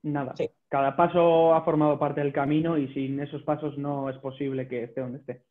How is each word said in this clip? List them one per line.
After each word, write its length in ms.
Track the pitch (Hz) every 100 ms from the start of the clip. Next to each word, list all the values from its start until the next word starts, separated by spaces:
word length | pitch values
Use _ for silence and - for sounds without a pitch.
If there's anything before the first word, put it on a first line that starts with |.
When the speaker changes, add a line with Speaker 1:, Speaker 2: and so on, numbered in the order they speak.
Speaker 1:
nada. 340 | 156 143 131 -
Speaker 2:
Sí. 140 | - _ _
Speaker 1:
Cada 280 | 139 139 139
paso 580 | 170 170 170 165 165
ha 100 | 160
formado 340 | 165 151 151 143
parte 220 | 147 143
del 140 | 143
camino 440 | 139 139 151 165 160
y 140 | 135
sin 240 | 135 135 139
esos 200 | 147 147
pasos 340 | 143 151 151 139
no 320 | 143 143 135
es 80 | 131
posible 500 | 135 131 139 131 131
que 160 | 123
esté 160 | 117 135
donde 200 | 127 135
esté. 240 | - 147 _